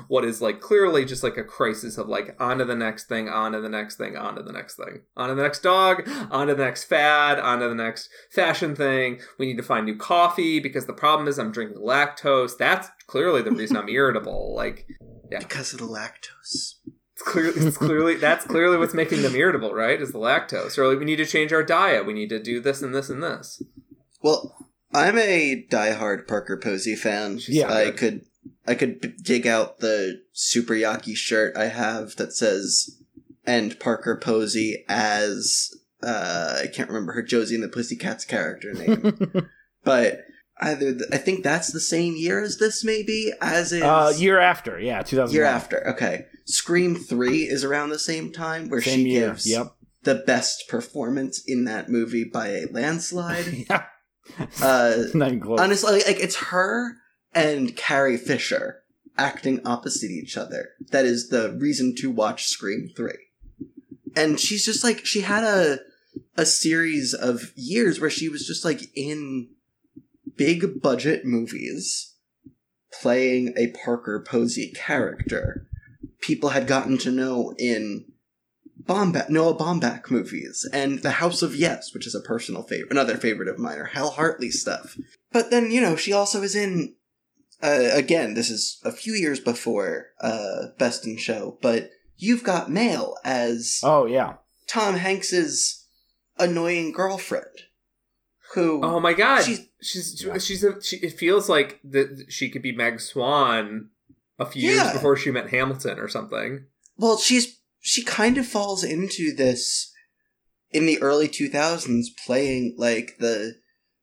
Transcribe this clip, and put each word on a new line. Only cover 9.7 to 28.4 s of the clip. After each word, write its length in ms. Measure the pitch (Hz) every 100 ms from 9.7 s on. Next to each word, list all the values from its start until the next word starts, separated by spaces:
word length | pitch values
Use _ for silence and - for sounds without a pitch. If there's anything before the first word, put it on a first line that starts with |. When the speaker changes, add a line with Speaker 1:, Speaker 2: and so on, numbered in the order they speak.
| 120 107
Speaker 1:
new 100 | 107
coffee 640 | - 175 175 175 165 156
because 260 | 139 135 -
the 60 |
problem 360 | - 151 151 147
is 100 | 139
I'm 140 | 110
drinking 260 | 110 107 101
lactose. 760 | 104 135 143 - 143 135 123 -
That's 320 | 127 185 - - -
clearly 360 | 131 170 147
the 100 | -
reason 240 | 226 214 254
I'm 120 | 104
Speaker 2:
<laughs> 0 |
Speaker 1:
irritable. 680 | 123 139 110 - - -
Like, 320 | 113 55 - - - - - -
yeah. 80 | 98
Speaker 2:
Because 340 | 90 143 127
of 60 | 131
the 80 | 117
lactose. 880 | 110 110 - - - - - - - - - _
Speaker 1:
It's 80 | -
clear-, 300 | - 175 165
it's 220 | 160 156 147
clearly, 400 | 156 156 165 165
that's 280 | 151 170
clearly 320 | - 160 175 175
what's 160 | 165
making 280 | 160 160 147
them 120 | 139
irritable, 380 | 127 175 143 107
right? 260 | 107 113 156
Is 120 | 135
the 60 | 113
lactose. 580 | 113 156 - 92 104 -
Or, 120 | 131
like, 100 | 139
we 60 |
need 120 | 147 156
to 100 | 156
change 260 | 165 156
our 100 | 160
diet. 440 | 151 170 190 120 101
We 60 |
need 180 | 107 104
to 120 | 110
do 180 | 110 120
this 220 | 139 135
and 120 | 139
this 140 | 131 139
and 120 | 135
this. 400 | 160 127 - - - - - - _ _
Speaker 2:
Well, 320 | 151 151 - - - _ _
I'm 260 | 139 165 226
a 460 | 214 175 147 131 -
diehard 560 | 117 107 107 107 98 -
Parker 280 | 107 98 95
Posey 380 | 117 98 107 107
fan. 420 | 113 104 104 98
Speaker 3:
She's 220 | - 147
so 80 | 139
Speaker 2:
I 180 | 110 107
Speaker 3:
good. 100 | -
Speaker 2:
could, 240 | 117 104 - _